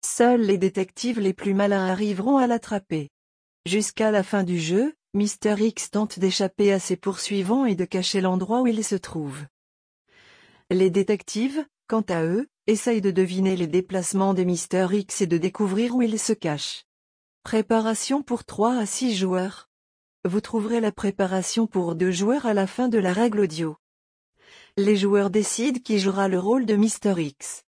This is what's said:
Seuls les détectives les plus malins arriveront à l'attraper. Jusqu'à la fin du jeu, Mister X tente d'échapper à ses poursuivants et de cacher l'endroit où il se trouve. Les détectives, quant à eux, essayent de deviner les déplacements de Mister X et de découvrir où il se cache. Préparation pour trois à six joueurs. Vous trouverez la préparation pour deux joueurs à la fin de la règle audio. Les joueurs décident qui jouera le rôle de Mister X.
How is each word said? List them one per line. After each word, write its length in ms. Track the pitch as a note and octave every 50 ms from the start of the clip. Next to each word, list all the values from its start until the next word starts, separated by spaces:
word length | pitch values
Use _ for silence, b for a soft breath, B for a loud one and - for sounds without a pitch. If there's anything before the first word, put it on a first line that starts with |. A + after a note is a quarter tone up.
| -
Seuls 360 | - - - A#3+ A#3+ B3 A#3+
les 160 | A3+ G3 G3 F#3+
détectives 640 | F3+ F#3+ F#3+ G3+ F#3+ F#3 _ - - A#3+ B3 A3+
les 100 | G3+ F#3+
plus 220 | F#3 - - G3+ G3
malins 340 | G3 G3+ G3+ G3+ G3 F#3+ F#3
arriveront 500 | F#3 F#3 G#3+ G#3 G3+ F3+ G3 A#3+ C#4 C#4
à 100 | C4 A#3+
l'attraper. 640 | A#3 A#3 - - A3 G3+ F#3+ _ E3+ D#3 D3 C#3 _ _ _ _ _ _ _ _ _ _ _
Jusqu'à 460 | E3+ F3 G#3+ G#3 - - - A3 A3
la 120 | G#3+ G#3 F#3+
fin 200 | - - G3+ F#3+
du 160 | F3 F3+ E3+
jeu, 340 | D#3+ D#3 F3 G3 B3 D4 D#4 _ _ _ _
Mister 420 | G3+ G#3 G#3 - - - G#3+ G#3 G3
X 320 | G#3+ A3+ G3+ - - -
tente 280 | - G#3 G#3+ G#3 - -
d'échapper 540 | F3+ F#3+ F#3 - G3+ F#3+ - - G#3 G3+ G3
à 60 | F#3+
ses 180 | F3+ - F#3 F3+
poursuivants 680 | - G3 F#3+ - - - G3+ G3+ F#3+ F3+ A3 C4+ C#4
et 120 | B3 G3+
de 100 | E3+ F#3
cacher 340 | F3 - F#3+ F3+ - - G3+
l'endroit 400 | F#3 F#3 F#3 F#3 F#3 F3+ A3 B3
où 80 | B3+ A#3+
il 160 | A3+ G#3+ G#3+
se 120 | - G#3
trouve. 440 | F#3+ - - - E3+ D3+ C#3+ C3 D3 D3 C#3 _ _ _ _ _ _ _ _ _ _ _ b b b b b b b b b b b b b
Les 200 | F3+ F#3 F#3+ F#3+
détectives, 760 | E3+ G3 G3 F#3+ G#3+ G3 - - - G#3 A3+ C4+ C#4 D4+ D4+ _ _ _ _ _
quant 160 | - A3 G#3+ -
à 160 | F#3 E3+ D#3+
eux, 240 | E3 F3 G#3+ C4+ - _ _ _ -
essayent 320 | A3+ G#3 - B3 A#3 A3
de 120 | F#3+ G3
deviner 440 | F#3 F3 F#3+ F3+ F3+ F#3 F#3+ F#3+ F#3+
les 120 | F3 F3+ D#3+
déplacements 640 | D3+ F#3 F#3 - F#3 F#3+ F3 - - F#3+ F#3+ G3 G3
de 100 | F3+ F#3
Mister 440 | F3+ F3+ E3 - - - F3+ F#3+ F3+
X 300 | F#3+ G#3 G3 - - -
et 60 | G3+ E3+
de 100 | E3 E3+
découvrir 580 | D#3 F#3 F#3 - G#3+ G3 F#3 G3+ A#3 B3 A#3
où 60 | B3+
il 180 | B3 A3+ G#3+ G#3+
se 140 | - - A3
cache. 500 | - - E3 D3 C#3+ - - - - - _ _ _ _ _ _ _ _ _ _ _ _
Préparation 800 | - - A3 G#3+ _ A#3 A3+ A3 A3 A3+ G#3+ - - C4 D4
pour 240 | C#4+ - A#3+ A3+ -
trois 320 | - - - G#3 A#3 B3+ B3
à 80 | G#3+
six 300 | G3+ - - B3+ B3+ A3
joueurs. 520 | F#3 F#3+ F#3 F3+ F#3 F3+ F#3+ G3 - - _ _ _ _ _ _ _ _ _ _ _ _
Vous 160 | F#3 F3 G#3
trouverez 380 | G#3+ - - A3+ G#3 G#3+ A#3 A#3
la 120 | A3+ G#3
préparation 760 | - - - G3+ G3 - G3 F#3 F#3 F#3+ F3+ - - A#3 A3+
pour 300 | G#3+ - F#3+ F3+ E3+ E3+
deux 160 | E3 F3+ F#3
joueurs 340 | F#3 E3+ G3 G#3 B3 D4 C4+
à 80 | A#3+ G#3+
la 140 | G3 F#3+ F#3+
fin 200 | - - B3 B3+
de 120 | A3+ A3+
la 140 | F#3+ F#3 F3+
règle 260 | G3 A#3 A#3+ G#3+ G#3
audio. 380 | G#3 F3+ D3+ D#3 E3+ D#3+ D3+ _ _ _ _ _ _ _ _ _ _ _ _ B B B B B B B B -
Les 180 | G3+ G3+ G#3+
joueurs 360 | G3+ F#3+ G3+ G3+ G3+ G3+ G3+
décident 480 | F3+ G#3+ G#3 G#3 - - A3+ D4+ B3+ B3 -
qui 140 | - A3 G3+
jouera 300 | F#3 G3 F#3 G3 G3 G3
le 120 | F#3 F3+
rôle 280 | F3+ G3 A#3 C4+ B3+ G#3+
de 80 | G#3+
Mister 400 | G3+ G#3 A3 - - - G#3 G3 F3
X. 460 | D#3+ C#3+ - _ - - - - _ _